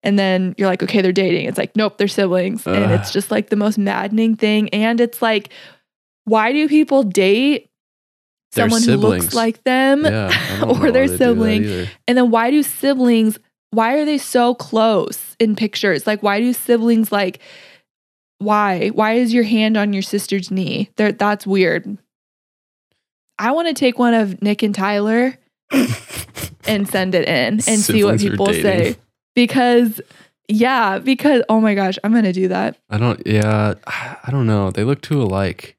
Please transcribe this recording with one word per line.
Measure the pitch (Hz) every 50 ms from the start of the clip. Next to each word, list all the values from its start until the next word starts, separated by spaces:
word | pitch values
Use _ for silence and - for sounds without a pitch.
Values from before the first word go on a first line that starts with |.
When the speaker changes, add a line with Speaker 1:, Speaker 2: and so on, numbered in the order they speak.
| -
Speaker 1:
And | 202 202
then | 202 196 190 185 185 185 185 175
you're | - 196 190
like, | 180 - 185
"Okay, | 185 - 214
they're | 185 185
dating." | 180 190 190 180 170 170 143
It's | 123 - -
like, | 175 180 _
"Nope, | 214 220 202 - -
they're | 202
siblings." | 202 - - 202 185 175 185 180 190 220 220 -
And | 170 185 196 202
Speaker 2:
Ugh. | 202
Speaker 1:
it's | - 208 202 -
just, | - 196 202 -
like, | 220 214 214 _
the | 220
most | 208 202 214 208
maddening | 214 196 196 196 - 190 202 214 220 226 226 226
thing. | 220 - 214 214 214 214 -
And | - 208 214 226 233 233
it's | 240 233 233 -
like, | 247 226 220 208 214 - - - - - - _ _ _ _ _ _ _ _ _ _
why | 214 220 220 214 233
do | 277 302 302 302
people | 285 302 302 - 277 269
date | 254 202 180 202 190 190 202 226 262 285 294 - _ _ _ _ _ _ _ _ _ _ _ _ _ _ _ _ _ _
Speaker 2:
They're | - - - 220
Speaker 1:
someone | 226 226 233
who | 233 - 202
looks | 208 214 - 180 175
Speaker 2:
siblings. | - -
Speaker 1:
like | 233 226 226 226 _ _
them | 262 254 262 269 269 277 285 311
Speaker 2:
Yeah, | 302 - - 202 190
I | 170 - - - 196 202
Speaker 1:
<laughs> |
Speaker 2:
don't | - - 254 240
Speaker 1:
or | -
Speaker 2:
know | 294
Speaker 1:
their |
Speaker 2:
why |
they | 226 254 269
do | 277
that | - -
Speaker 1:
sibling? | 262 240 233 220 220 220 214 208 214
Speaker 2:
either. | 208 196 180 - - - _ _
Speaker 1:
And | - 247 254
then | 247 240
why | 220 226 226 240
do | 285 302
siblings, | 277 - - - - 277 277 262 254 240 233 226 220 214 214 - _ _ _ _ _ _
why | - 220 220 233 262
are | 302 302
they | 294 302 277
so | - - - 254 240 240 240
close | 240 - - - 226 220 226 214 185 - - - - - - - _
in | 226 214 214
pictures? | 196 220 208 - - - 202 170 139 -
Like, | 214 214 202
why | 214 208 202 208
do | 233 247
siblings, | 247 - - - 240 233 220 233 233 220 220 -
like, | 208 202 196 185 185 - - - - - - - - _ _ _ _ _ _ _ _ _ _ _ _ _
why? | 202 208 208 208 208 202 185 175 - 208
Why | 220 208 214 214 226
is | 240 254 226 226
your | 247 233
hand | 208 233 220 214 220 220
on | 214 208 208
your | 202 196
sister's | 190 - - 202 196 - 196 196 180 -
knee? | 185 190 180 - - - 202 - _
They're, | - 214 208
that's | 208 233 202 208 208 202 -
weird. | 196 196 196 185 165 160 170 - 196 202 - _ _ _ _ _ _ _ _ _ _ _ _ _ _ _ _ _ _ _ _ _ _ _ _ _ _ _ -
I | 202 233
wanna | 277 320 339 339 294
take | - 285 247 240 -
one | 247 240 233
of | 226 214 196 185 -
Nick | 196 208 208 208
and | 226 208 202
Tyler | 202 190 202 208 202 208 214 220 233 247 262 262 _ _ _ _
Speaker 2:
<laughs> | _ _ _ - 269 247 240 117 - - - - - - - _ - - - - _ -
Speaker 1:
and | - 220 202 202 190
send | - 190 185 185 185
it | 175 - -
in | 165 127 127 110 202
and | 214
see | - - 220 208 208 - 214 220 202
what | 202 - -
Speaker 2:
Siblings | 202
are | 196
Speaker 1:
people | 170 - 196
Speaker 2:
dating. | 196 - - - 208 190 175 165 - 240
Speaker 1:
say. | - _ _ _ _ _ _ _
Because, | 247 240 233 - 269 247 247 240 240 247 226 214 - - _ - - - _ _ _ _ -
yeah, | 214 214 240 254 269 247 226 196 190 -
because, | - 254 269 254 - 294 294 240 - -
oh | 220 220
my | 220 214 202
gosh, | 202 196 185 196 -
I'm | - 208 226
gonna | 240 214 185
do | 175 185 190 180
that. | 185 180 - - - _ _ _
Speaker 2:
I | 107 107
don't, | 117 120 110 - -
yeah, | - 107 107 104 107 107 107 107 104 104 - _
I | - - - - - - - - 123
don't | 131 139 120
know. | 110 110 101 98 95
They | - 98 107
look | 127 143 139
too | - - 156 143
alike. | 123 98 95 98 98 90 80 - - - _